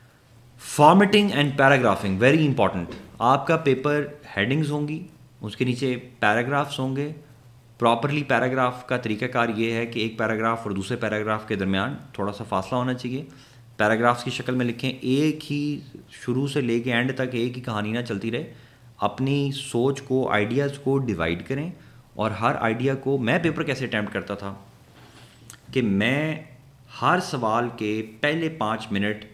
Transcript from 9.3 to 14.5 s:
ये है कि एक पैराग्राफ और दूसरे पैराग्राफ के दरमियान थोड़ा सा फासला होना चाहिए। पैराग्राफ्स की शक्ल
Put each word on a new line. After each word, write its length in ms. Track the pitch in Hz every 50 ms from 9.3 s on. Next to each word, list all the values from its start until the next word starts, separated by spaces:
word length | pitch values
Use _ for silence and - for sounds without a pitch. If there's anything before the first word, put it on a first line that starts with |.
| - 120 117 117
ये 220 | 104 110 113 117
है 140 | 113 113 120
कि 200 | 113 113 117 110
एक 140 | 110 113 -
पैराग्राफ 460 | 110 110 110 107 113 113 117 113 -
और 80 | 104 98
दूसरे 240 | 98 95 - 123
पैराग्राफ 500 | 107 117 104 107 107 107 110 107 107 -
के 80 | - 107
दरमियान 420 | 95 95 95 95 95 101 135 147 - - - - -
थोड़ा 120 | 98 104
सा 120 | 101 - 110
फासला 360 | - 104 95 - - 131 123
होना 140 | 123 127 127
चाहिए। 340 | 127 127 123 127 139 156 - - - - - - - - - - -
पैराग्राफ्स 440 | 107 107 113 110 120 120 120 120 -
की 80 | 127
शक्ल 240 | - - 117 127